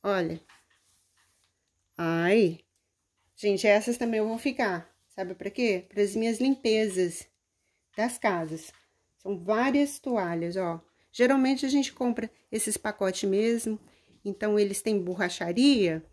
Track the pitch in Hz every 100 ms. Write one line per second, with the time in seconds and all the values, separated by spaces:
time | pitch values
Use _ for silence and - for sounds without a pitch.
0 | 202 196 165 165 _ - _ _ _ _
1 | _ _ _ _ _ _ _ _ _ -
2 | 165 165 170 214 185 165 _ _ _ _
3 | _ _ _ _ 208 196 214 208 220 240
4 | 233 220 214 226 285 254 220 175 170 _
5 | _ - 185 185 - 202 240 190 - 202
6 | 202 208 226 214 262 269 233 220 220 185
7 | 180 170 - _ _ _ _ _ _ -
8 | 233 240 220 175 160 160 - - _ _
9 | _ _ 185 190 175 220 262 277 285 -
10 | - 233 180 170 170 180 180 165 _ _
11 | _ - 240 269 262 269 269 277 262 -
12 | 247 226 220 _ _ 220 220 208 214 208
13 | 190 185 202 190 220 233 226 214 - _
14 | _ _ 202 196 214 208 202 196 - 208
15 | 180 180 180 - 170 175 277 262 180 160
16 | -